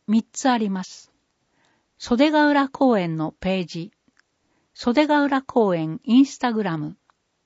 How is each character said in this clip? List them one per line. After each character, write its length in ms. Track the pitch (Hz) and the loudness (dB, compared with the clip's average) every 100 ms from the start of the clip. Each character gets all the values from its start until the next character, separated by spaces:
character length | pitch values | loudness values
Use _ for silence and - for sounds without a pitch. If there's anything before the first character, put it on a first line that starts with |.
| - | -2
三 160 | 220 - | -2 -2
つ 180 | - 269 | -4 -2
あ 80 | 240 | 0
り 120 | 208 | -2
ま 140 | 190 | -6
す。 280 | - - - _ _ _ _ _ _ _ _ - | -10 -18 -20 _ _ _ _ _ _ _ _ -12
袖 340 | - 240 302 | -2 2 2
ヶ 160 | 302 294 | 4 2
浦 220 | 294 269 | 2 0
公 300 | - 262 214 | 0 2 2
園 180 | 175 160 | 0 -4
の 160 | 156 - | -6 -6
ペ 220 | 185 190 | -4 -4
ー 40 | 165 | -4
ジ。 260 | 165 180 _ _ _ _ _ _ _ _ - | -10 -12 _ _ _ _ _ _ _ _ -6
袖 320 | 247 240 302 | -2 2 2
ヶ 140 | 294 | 2
浦 200 | 285 269 | 2 -2
公 340 | - 247 208 170 | -2 0 2 0
園 240 | 156 160 | -4 -6
イ 180 | - 247 | 2 4
ン 40 | 269 | 4
ス 140 | - | 0
タ 120 | 247 | -4
グ 120 | 220 | -2
ラ 140 | 196 160 | -4 -4
ム。 200 | 147 - _ _ _ _ | -8 -12 _ _ _ _